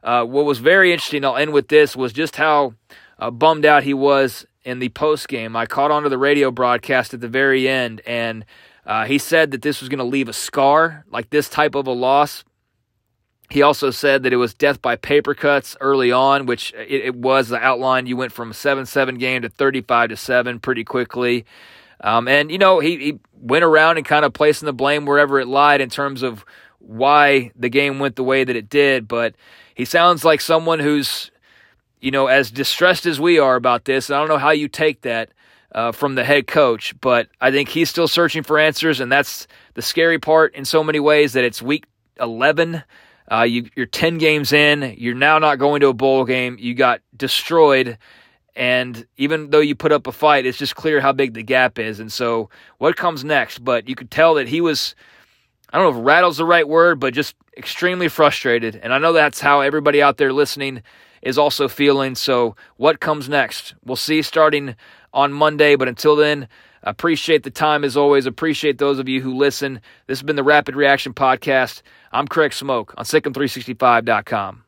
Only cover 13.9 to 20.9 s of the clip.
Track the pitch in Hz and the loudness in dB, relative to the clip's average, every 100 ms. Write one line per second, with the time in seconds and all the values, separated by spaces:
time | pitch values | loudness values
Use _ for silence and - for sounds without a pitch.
13.9 | 117 143 139 127 123 120 - 151 135 127 | 0 0 2 2 0 0 0 0 0 -4
14.9 | 117 - 143 147 139 143 143 - - 135 | -6 0 0 0 -2 0 0 -2 -8 0
15.9 | 139 123 123 135 139 131 120 - 113 110 | 2 2 2 2 2 0 -6 -6 -12 -8
16.9 | 139 120 123 123 135 120 120 123 123 131 | -6 -6 -6 0 0 0 -2 -2 0 0
17.9 | 127 127 123 127 - 117 107 143 139 127 | -2 -2 -8 -8 -10 -14 -6 -4 -4 -4
18.9 | - 131 127 127 131 117 _ 139 135 110 | -2 -2 -2 -4 -4 -6 _ -4 -4 -2
19.9 | 120 117 110 - 123 123 120 - 123 113 | 0 0 -4 -2 0 0 -6 -6 -6 -4